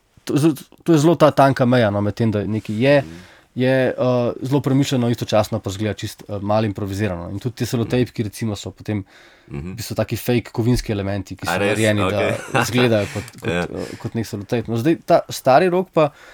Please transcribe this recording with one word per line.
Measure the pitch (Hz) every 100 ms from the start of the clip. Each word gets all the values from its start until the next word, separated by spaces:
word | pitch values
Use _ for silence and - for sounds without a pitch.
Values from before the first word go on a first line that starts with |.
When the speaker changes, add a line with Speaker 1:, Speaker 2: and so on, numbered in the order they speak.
| _ _
Speaker 1:
to, | -
z-, | 147 156 147 - -
to | -
je | 165
zelo | 151 165
ta | 156
tanka | - 139 131 123
meja, | 127 110
no, | 101
med | 101
tem, | 101 117
da | 104
nekaj | 98 107 - 107
je, | 131 143
Speaker 2:
Mhm. | 80 82 92 - _
Speaker 1:
je, | - 127 131 127
eh, | - 127 123 120 -
zelo | 131 143
premišljeno, | 135 131 139 131 120
istočasno | 120 113 107 104 110
pa | 104
zgleda | 98 107 98
čisto, | 104 - -
eh, | 104
malo | 101 107
improvizirano. | 110 98 101 98 107 87 85
In | 98
tudi | 123 -
te | 117
selotejpki, | 123 113 127 123 -
recimo, | 107 - 113 101
so | -
potem | - 107 107 95 - - _ -
Speaker 2:
Mhm. | 73 80
Speaker 1:
v | 104
bistvu | - -
taki | 110 110
fake | - 120 -
kovinski | - 113 120 -
elementi, | 104 98 101 95 95
ki |
Speaker 2:
A | -
Speaker 1:
so | 87
Speaker 2:
res? | 101
Speaker 1:
narejeni, | 104 110 104
Speaker 2:
Okej. | 92 101 101 - -
Speaker 1:
da | 131
izgledajo | 120 123 123 110 101
kot, | 110 -
Speaker 2:
<laughs> | -
Speaker 1:
kot, | -
Speaker 2:
Ja. | 85
Speaker 1:
eh, | 85 92 90 -
kot | 113
nek | 113 107
selotejp. | 107 101 123 107
No, | 113
zdaj, | 123 165
ta | - 165 -
stari | 127 - 135 185
Rog | 175 185
pa | - 151 - -